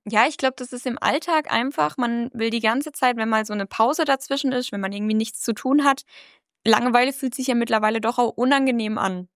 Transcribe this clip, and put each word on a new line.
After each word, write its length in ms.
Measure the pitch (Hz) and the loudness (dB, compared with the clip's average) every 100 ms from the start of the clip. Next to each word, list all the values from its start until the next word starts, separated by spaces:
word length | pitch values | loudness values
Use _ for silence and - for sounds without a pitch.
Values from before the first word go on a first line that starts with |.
| 208 | -2
ja, 180 | 208 269 | 2 2
ich 100 | - | 2
glaub, 200 | 262 262 | -2 -2
das 160 | 247 | -8
ist 140 | 247 254 | -6 -6
im 120 | - | -2
Alltag 520 | - 285 - 311 294 | 0 0 0 -2 0
einfach, 440 | 226 262 311 302 - | -2 -2 0 -2 0
man 340 | 233 233 240 | -2 -2 -4
will 180 | 233 226 | -4 -2
die 100 | 226 | 0
ganze 300 | 220 247 285 | 0 0 -4
Zeit, 260 | - 254 233 | -2 0 0
wenn 120 | 226 | 0
mal 160 | 220 | 0
so 80 | 214 | 0
eine 140 | 208 190 | -4 -4
Pause 380 | - 233 311 | 0 2 2
dazwischen 460 | 294 269 - 277 269 | 0 0 0 -2 0
ist, 220 | 247 247 | -2 -4
wenn 80 | 202 | -4
man 120 | 190 | -4
irgendwie 220 | 202 214 | -4 0
nichts 260 | 220 220 - | 0 0 -4
zu 100 | - | -4
tun 320 | 214 254 294 | -2 2 4
hat, 180 | 277 269 - - - _ _ _ 220 | 4 0 -6 -20 -20 _ _ _ 2
Langeweile 460 | 220 240 240 262 | 2 4 4 2
fühlt 220 | 269 262 | 0 -6
sich 140 | - 262 | -4 0
ja 60 | |
mittlerweile 460 | 240 226 220 214 220 | 0 2 2 2 0
doch 180 | 226 247 | 0 0
auch 120 | 240 - | 0 0
unangenehm 600 | 254 277 269 233 214 214 | 2 4 2 0 -2 -2
an. 300 | 190 185 180 | -2 -4 -10